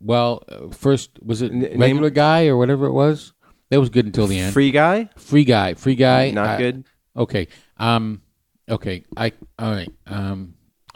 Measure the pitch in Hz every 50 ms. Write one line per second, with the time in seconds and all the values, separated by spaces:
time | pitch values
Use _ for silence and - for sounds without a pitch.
0 | 101 107 120 120 120 120 120 - - - - 52 67 87 - - - 139 139 131
1 | - - _ - - 110 113 110 123 113 117 123 127 - - 123 123 131 135 147
2 | 151 151 135 147 147 151 160 165 165 147 127 120 123 127 143 135 139 135 131 135
3 | 143 151 151 143 - - _ _ _ _ _ _ _ _ 131 143 131 120 107 123
4 | 113 104 95 117 104 98 98 92 92 95 101 139 139 139 127 147 156 170 196 220
5 | 226 - _ - - - 143 147 143 127 120 104 98 92 87 - - 135 131 120
6 | 131 127 127 127 135 135 - 104 104 110 107 113 123 123 127 131 131 _ _ _
7 | _ _ _ 127 117 - - 101 82 - - - _ _ _ - 110 117 117 113
8 | 110 110 107 101 _ _ _ _ _ _ _ _ _ - 113 - - 104 92 85
9 | - _ - - 117 110 - _ - - _ - 113 110 107 95 85 90 - _
10 | _ - 101 101 98 98 98 95 95 87 90 _ _ _ _ _ _ - _